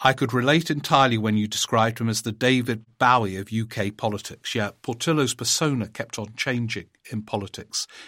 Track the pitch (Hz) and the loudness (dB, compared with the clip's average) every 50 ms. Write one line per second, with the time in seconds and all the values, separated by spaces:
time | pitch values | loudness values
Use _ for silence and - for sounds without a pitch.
0 | - 131 135 - 139 120 117 123 120 139 151 165 165 - 156 143 - - 156 139 | 2 2 4 4 0 0 0 0 2 4 2 2 2 0 -4 -4 -2 2 4 6
1 | 135 127 117 110 107 110 107 107 104 107 - - - - - 113 110 113 113 - | 6 6 4 2 2 2 2 2 0 0 -2 -4 -2 0 2 2 2 2 0 -2
2 | 117 113 107 104 - 120 107 - 127 127 131 127 117 123 117 107 110 _ _ - | -2 -2 -2 -2 -4 -4 -4 0 2 2 2 2 2 -2 -4 -6 -6 _ _ 2
3 | 131 123 127 123 110 98 95 95 98 - 110 113 110 110 - 117 101 101 104 - | 4 4 6 4 2 0 -4 -6 -8 -4 -4 -4 -4 -4 -4 -4 -4 -4 -4 -2
4 | - 110 104 98 - - - - - - - 117 104 101 - _ - - 117 117 | -4 -2 -2 -4 -8 -10 -16 -12 -10 -6 -4 -2 -2 -4 -6 _ -8 -8 -6 -4
5 | - 170 160 151 135 117 - - 117 - - - 165 151 139 123 104 107 - - | 0 0 2 2 2 0 0 -4 -2 -2 0 0 2 0 0 0 -2 -4 -6 -10
6 | - - - - 107 107 113 - - 139 127 120 120 113 - 98 87 _ _ _ | -10 -8 -8 -10 -10 -10 -6 -6 -4 -2 -2 -2 -2 -4 -4 -8 -10 _ _ _
7 | _ - - 107 107 - - 107 98 92 - - - - - - - - - - | _ -10 -8 -8 -8 -4 -6 -6 -6 -6 -12 -14 -14 -8 -8 -8 -8 -8 -12 -20
8 | - | -20